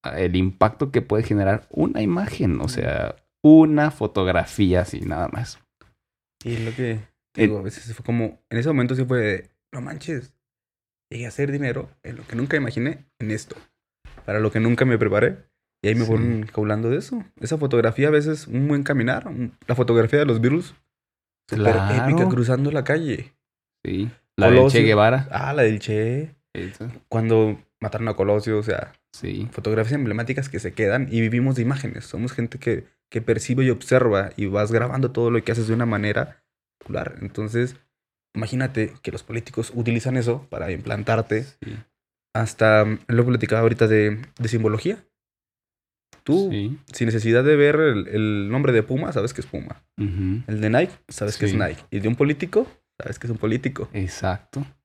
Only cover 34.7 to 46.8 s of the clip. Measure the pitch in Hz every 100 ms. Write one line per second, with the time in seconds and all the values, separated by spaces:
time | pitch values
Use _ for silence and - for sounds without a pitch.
34.7 | 113 123 131 135 120 117 117 113 117 110
35.7 | 113 120 104 104 104 135 - _ _ _
36.7 | _ - - - - 104 - 107 117 127
37.7 | - _ _ _ _ _ - 110 127 131
38.7 | 113 110 - - 120 - 113 - - 117
39.7 | 117 117 117 127 127 117 123 - - 98
40.7 | 87 120 107 101 110 113 107 135 _ 110
41.7 | 110 - _ _ _ _ 113 113 - 110
42.7 | 107 107 107 - 120 120 120 107 110 113
43.7 | 117 110 110 104 107 131 - 120 113 107
44.7 | 110 170 226 _ _ _ _ _ _ _
45.7 | _ _ _ _ _ - 165 196 104 104
46.7 | 147